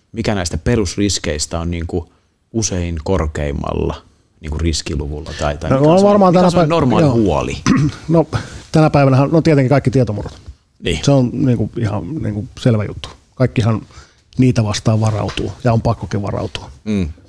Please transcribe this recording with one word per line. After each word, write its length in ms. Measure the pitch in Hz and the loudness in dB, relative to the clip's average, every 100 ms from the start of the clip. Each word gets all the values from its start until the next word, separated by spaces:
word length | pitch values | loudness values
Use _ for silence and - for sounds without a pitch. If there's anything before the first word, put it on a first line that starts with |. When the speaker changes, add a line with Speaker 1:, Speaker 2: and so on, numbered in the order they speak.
| _ | _
Speaker 1:
mikä 240 | 107 117 101 | -6 -2 -2
näistä 220 | 90 85 | -4 -4
perusriskeistä 1000 | - 120 95 - 101 - - 73 - 85 | 0 0 -2 -2 -2 -2 -4 -6 -6 -6
on 120 | 82 | -4
niinku 400 | 85 82 90 - _ _ _ _ | -6 -4 -6 -8 _ _ _ _
usein 440 | 113 107 90 87 82 | -6 -4 -4 -4 -4
korkeimmalla 1000 | - 95 82 76 73 69 76 78 76 78 - _ _ _ | -2 0 -2 -4 -4 -4 -4 -4 -4 -6 -14 _ _ _
niinku 160 | 80 76 | -10 -4
riskiluvulla 760 | 82 76 - 73 71 73 78 - | -2 -2 -4 -6 -6 -8 -12 -6
tai, 180 | 73 73 | -4 -4
tai 120 | 78 | -2
Speaker 2:
No, 60 | 135 | 2
Speaker 1:
mikä 120 | 151 | 4
on 40 | |
Speaker 2:
on 60 | 185 | 6
Speaker 1:
semmonen, 40 | |
Speaker 2:
varmaan 300 | 202 208 185 | 4 6 6
Speaker 1:
mikä 40 | 175 | 6
Speaker 2:
tänä 60 | 180 | 4
Speaker 1:
on 40 | |
semmonen 180 | 175 156 | 4 2
Speaker 2:
päivänä, 60 | 165 | 2
Speaker 1:
normaali 280 | 131 110 151 | 2 4 4
Speaker 2:
joo. 80 | |
Speaker 1:
huoli? 440 | 120 101 73 64 71 - - 147 | 4 2 0 -2 -4 0 2 0
Speaker 2:
<clears throat> 220 | - - | -2 0
No, 180 | 165 151 - - - - | 0 2 -4 -8 -16 -2
tänä 180 | 160 156 | 2 4
päivänähän, 400 | 147 135 131 139 | 4 4 4 4
no 100 | 160 | 2
tietenkin 280 | 165 143 127 | 4 4 4
kaikki 220 | 135 - | 2 2
tietomurrot. 420 | 131 110 104 - - - - _ _ | 0 0 -2 -8 -14 -20 -20 _ _
Speaker 1:
Niin. 160 | - 78 | -4 0
Speaker 2:
Se 80 | - | 2
on 180 | 139 123 | 4 2
niinku 360 | 117 139 113 110 - | 0 0 0 -2 -2
ihan 380 | 107 104 87 - | -4 -4 -6 -6
niinku 320 | 104 104 101 - | -6 -6 -8 -2
selvä 240 | 131 113 | 0 0
juttu. 260 | 98 - - - _ - | -2 -8 -14 -18 _ -2
Kaikkihan 460 | 127 - 113 110 - - - _ _ - | 0 2 0 -2 -6 -20 -20 _ _ 0
niitä 260 | 127 120 | 2 2
vastaan 380 | 107 107 - 110 | 0 -2 0 2
varautuu 500 | 110 104 98 - 104 - | 0 -2 -4 -4 -8 -4
ja 100 | 123 | 0
on 80 | 113 | 0
pakkokin 400 | 117 - 92 98 | 0 -4 -4 -6
varautua. 500 | 95 - - - - - | -4 -6 -8 -10 -16 -14
Speaker 1:
Mm. 260 | 107 104 80 - | -4 -2 -2 -8